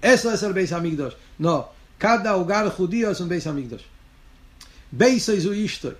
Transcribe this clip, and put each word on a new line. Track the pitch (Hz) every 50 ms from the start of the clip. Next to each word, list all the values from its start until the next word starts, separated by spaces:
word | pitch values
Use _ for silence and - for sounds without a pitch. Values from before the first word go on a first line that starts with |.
eso | - 208 254 240 240 233
es | 220 202 190
el | 208 190
Beis | 190 190 170
Hamikdash. | 170 170 170 170 160 147 143 127 - - - - - -
No, | 156 170 165 143 - - - - - - _ -
cada | - 208 233 233 196 220 208
hogar | 190 175 170 202 208 214 202
judío | - - 185 175 180 233 233 214
es | 190 -
un | 180 170
Beis | 175 175 - 160
Hamikdash. | 151 143 135 120 113 110 - - - - - - _ - - - - - - - _ - - - - - - -
Beisoy | - 120 220 254 262 233 - - 214 202
Zuishtoy. | 156 190 202 202 214 202 - - - 135 113 -